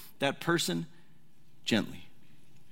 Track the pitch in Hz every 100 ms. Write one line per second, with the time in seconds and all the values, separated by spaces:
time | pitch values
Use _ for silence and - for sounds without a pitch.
0 | - - 139 - - 170 185 170 165 -
1 | - - - - - - - 107 - -
2 | - - - - - - -